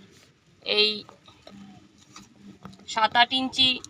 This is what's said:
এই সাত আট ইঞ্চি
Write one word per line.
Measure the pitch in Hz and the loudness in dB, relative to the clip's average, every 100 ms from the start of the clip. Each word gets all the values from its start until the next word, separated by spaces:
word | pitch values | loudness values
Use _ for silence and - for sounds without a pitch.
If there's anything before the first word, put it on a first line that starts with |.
| - - _ _ _ _ | -20 -20 _ _ _ _
এই | - 208 214 208 - - - - - - - - - _ _ - - - - - - - - | -4 2 2 0 -12 -20 -20 -20 -20 -20 -20 -20 -20 _ _ -20 -20 -20 -20 -20 -20 -20 -8
সাত | 226 220 240 | 0 2 4
আট | 240 | 2
ইঞ্চি | 262 262 262 254 254 - | 2 -4 0 0 0 -8